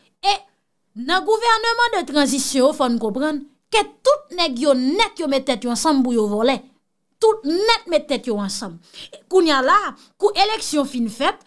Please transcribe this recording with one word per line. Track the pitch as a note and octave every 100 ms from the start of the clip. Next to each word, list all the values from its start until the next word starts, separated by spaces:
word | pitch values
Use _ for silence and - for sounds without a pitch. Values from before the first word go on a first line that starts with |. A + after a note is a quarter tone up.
| _ _ F#4+
e | G4+ - _ _ _ _ G#3+
nan | B3+ F4+ F#4+
gouvènman | A4 A#4 A4+ A4+ A#4 A#4+ A4
de | -
tranzisyon, | C#4+ C#4+ C4+ - C4+ C4 D4
fò | B3+
n | A#3
konprann | A3 G3+ D4+ D4+ - _ _
ke | A4 G#4 - C5
tout | D5 - F4
nèg | E4+ A#3 D4
yo | C4
nèt | B3+ F4 A4 -
yo | D#4
mete | C4+ C4+
tèt | A#3+ B3
yo |
ansanm | A#3+ D#4+ C#4 B3+
pou | A#3+
yo | G#3+
vole. | G#3 A#3+ C4+ - _ _ _ _ _
Tout | A4 G#4+ C#4
nèt | E4+ G#4+ A4+ -
mete | D#4 D4+
tèt | C4+ -
yo | G#3
ansanm. | G3 - G3 E3+ - - - - _
Kounye | F#4 E4 C#4
a |
la, | C4 G4 F#4 - - _
kou | G4+ -
eleksyon | G4+ A4 - D4+ C#4
fin | B3 A3+
fèt, | G3+ C#4+ -